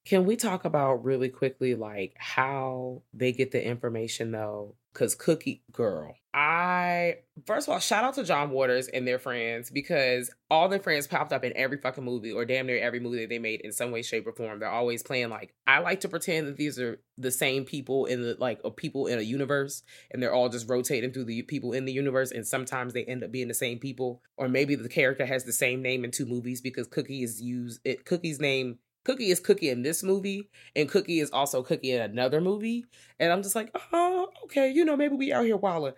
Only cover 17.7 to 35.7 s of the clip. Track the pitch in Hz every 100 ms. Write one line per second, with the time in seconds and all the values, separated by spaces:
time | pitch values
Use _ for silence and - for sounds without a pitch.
17.7 | 147 135 135 - 123 117 - 123 107 113
18.7 | - 160 135 104 120 110 131 139 143 139
19.7 | - - - - 123 123 127 123 117 113
20.7 | 127 123 135 127 131 117 117 123 139 123
21.7 | 127 131 131 139 131 127 117 107 131 127
22.7 | 131 123 123 117 127 110 127 117 113 127
23.7 | 120 135 127 127 123 _ - 131 127 143
24.7 | 139 117 160 135 135 131 131 127 117 131
25.7 | 127 131 127 123 123 123 120 123 123 131
26.7 | - 117 - 131 135 120 107 123 123 120
27.7 | 113 135 127 - 175 170 139 143 135 127
28.7 | 120 _ _ - 254 208 175 - 196 151
29.7 | 123 131 165 190 196 185 98 - - -
30.7 | - 143 196 - 165 147 - 143 135 127
31.7 | 160 131 123 107 110 127 151 180 208 226
32.7 | 233 - - - - 170 180 196 226 220
33.7 | - - 339 349 370 381 - 403 285 269
34.7 | 277 320 285 294 277 269 247 233 202 196